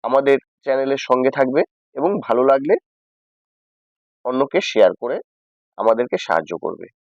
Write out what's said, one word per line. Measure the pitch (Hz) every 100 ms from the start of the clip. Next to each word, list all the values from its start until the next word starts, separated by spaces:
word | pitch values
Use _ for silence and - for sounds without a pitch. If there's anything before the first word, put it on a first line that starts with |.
আমাদের | 117 135 139 135 _ _
চ্যানেলের | - 135 135 139
সঙ্গে | - 127 131
থাকবে | 143 131 139 - _ _
এবং | - 160 202
ভালো | - 226
লাগলে | 131 135 139 - _ _ _ _ _ _ _ _ _ _ _ _ _ _
অন্যকে | 123 127 139 175
শেয়ার | - 110 92 -
করে | 120 156 - _ _ _ _ -
আমাদেরকে | 107 113 123 185
সাহায্য | - 85 80 87
করবে। | - 85 90 _